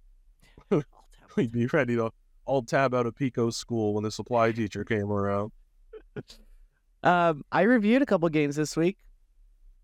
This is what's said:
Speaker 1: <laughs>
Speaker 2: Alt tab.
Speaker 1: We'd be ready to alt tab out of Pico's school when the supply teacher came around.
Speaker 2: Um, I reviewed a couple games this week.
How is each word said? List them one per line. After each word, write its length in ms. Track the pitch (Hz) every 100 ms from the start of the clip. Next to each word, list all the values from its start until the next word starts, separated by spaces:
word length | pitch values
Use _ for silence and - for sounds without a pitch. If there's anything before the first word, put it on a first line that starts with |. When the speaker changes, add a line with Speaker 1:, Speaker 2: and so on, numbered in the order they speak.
| - _ _
Speaker 1:
<laughs> 400 | _ _ - _
Speaker 2:
Alt 120 | 170 - _ _
tab. 180 | - _ -
Speaker 1:
We'd 160 | 127
be 140 | 117 117
ready 300 | 165 120 117
to 140 | 113 - _ _ -
alt 200 | 135 117
tab 280 | 147 135
out 120 | 123 120
of 80 |
Pico's 420 | 110 135 123 117 113
school 380 | - 117 107
when 100 | 104
the 60 | 107
supply 420 | - 104 120 113
teacher 320 | 113 107 101
came 260 | 101 110 101
around. 400 | 104 101 101 107 - _ _ _ 440 - - - - - - - _ _ _
Speaker 2:
Um, 420 | - 175 170 151 -
I 100 | 151
reviewed 400 | 196 247 208 247
a 40 | 285
couple 220 | 190 170
games 260 | 156 147 143
this 200 | 151 -
week. 220 | 170 202 - - _ _ - _ - -